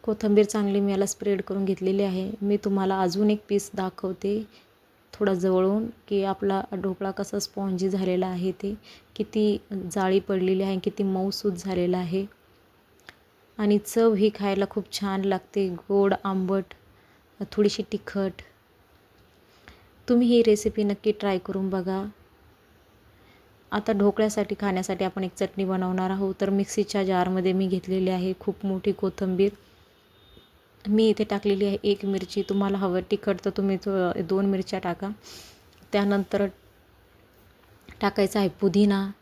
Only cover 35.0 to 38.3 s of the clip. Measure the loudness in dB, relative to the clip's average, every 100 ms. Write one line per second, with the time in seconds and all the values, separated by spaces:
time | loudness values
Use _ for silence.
35 | -8 -10 -16 -20 -20 -20 _ -20 -2 0
36 | 2 2 0 0 -2 -4 _ _ _ _
37 | _ _ _ _ -20 _ _ -20 -20 -4
38 | -2 0 0